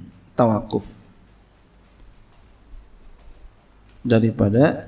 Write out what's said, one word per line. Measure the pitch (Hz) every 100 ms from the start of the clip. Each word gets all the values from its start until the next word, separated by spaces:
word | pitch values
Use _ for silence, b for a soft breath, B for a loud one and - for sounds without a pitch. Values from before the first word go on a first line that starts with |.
| - - -
tawakuf | - 117 104 - 117 - - - - - - _ _ _ _ _ _ - - - - - - - - - - - - - - - _ _ - - -
daripada | 120 113 110 - 107 113 151 -